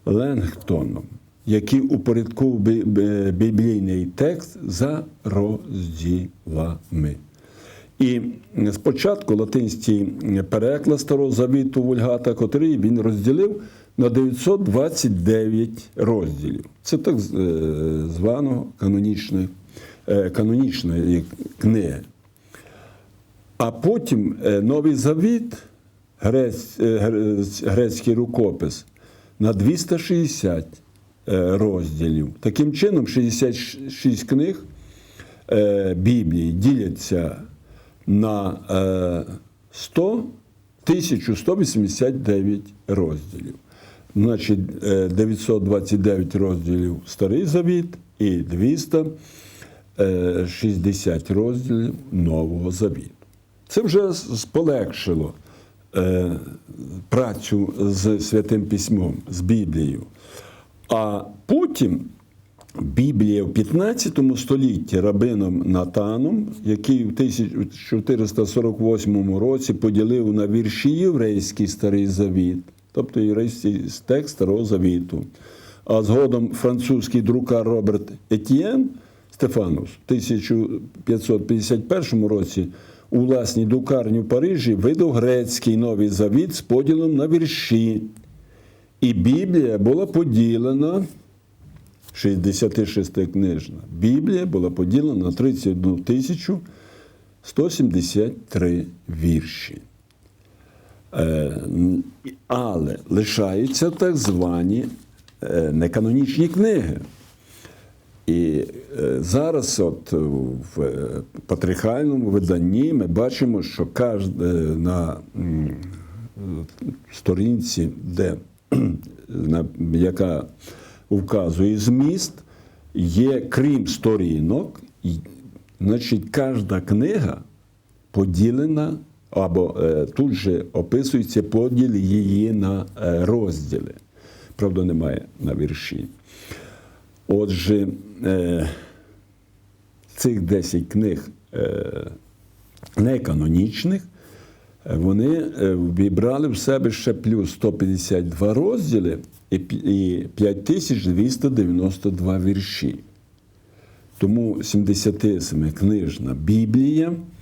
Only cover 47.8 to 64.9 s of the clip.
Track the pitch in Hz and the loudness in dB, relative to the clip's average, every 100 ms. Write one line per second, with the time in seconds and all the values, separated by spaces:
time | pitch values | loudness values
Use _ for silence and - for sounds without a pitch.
47.8 | 175 - - - 104 87 82 85 120 156 | -2 -10 -14 -2 0 0 -2 0 2 0
48.8 | - 160 156 - - - - - - - | 0 0 0 -6 -18 -20 -20 -20 -20 -20
49.8 | _ - 98 90 90 87 90 - 110 95 | _ -2 0 2 0 0 -2 -2 -2 0
50.8 | 95 92 95 82 - 98 117 123 127 117 | 0 0 -2 -2 0 0 0 -2 -2 -2
51.8 | 117 - - 95 82 80 80 85 90 92 | -2 -6 -4 0 0 0 -2 -4 -4 -2
52.8 | 104 67 - - _ _ _ _ - 208 | -2 -2 -12 -20 _ _ _ _ -4 0
53.8 | 226 190 196 170 - 113 - 156 160 131 | 2 4 2 -2 -6 -8 -4 0 2 0
54.8 | 90 - 98 80 76 - - - - _ | -2 -4 -2 -2 -2 -8 -20 -20 -20 _
55.8 | _ 92 92 90 87 85 - - - - | _ -2 0 2 0 -4 -10 -18 -18 -16
56.8 | 65 92 - - 120 104 - 104 98 - | -14 -14 -2 0 0 -4 -2 0 0 -2
57.8 | 101 98 104 104 - 110 101 110 101 101 | -2 0 2 0 0 0 2 0 0 -2
58.8 | - 104 85 - - 90 90 113 87 78 | 0 0 0 -4 -8 -4 0 2 0 -2
59.8 | 73 62 - - - - - - - _ | -2 -4 -10 -20 -20 -20 -20 -20 -20 _
60.8 | - 113 107 101 - - - 285 359 - | -2 0 0 -4 -8 -8 0 2 2 0
61.8 | 107 85 - - _ _ _ _ - - | 0 0 -6 -18 _ _ _ _ -16 -8
62.8 | 73 71 139 113 107 104 95 - 104 160 | -4 0 2 2 2 2 0 0 0 2
63.8 | 208 240 175 151 131 127 - 135 127 87 | 0 -2 -2 2 2 2 0 2 2 0
64.8 | 78 | -2